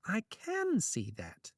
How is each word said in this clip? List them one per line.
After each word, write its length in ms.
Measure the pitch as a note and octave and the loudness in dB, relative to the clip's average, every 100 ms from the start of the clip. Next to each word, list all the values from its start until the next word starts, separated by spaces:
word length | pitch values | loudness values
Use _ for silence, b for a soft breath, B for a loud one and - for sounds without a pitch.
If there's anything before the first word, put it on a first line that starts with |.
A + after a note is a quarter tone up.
I 160 | - G#3 A3 | -2 -2 -2
can 520 | - - F#4 F#4+ D4 | -10 -4 0 4 4
see 300 | - - G#2+ | 4 0 -4
that 400 | G#2+ E2+ - - | -6 -10 -12 -20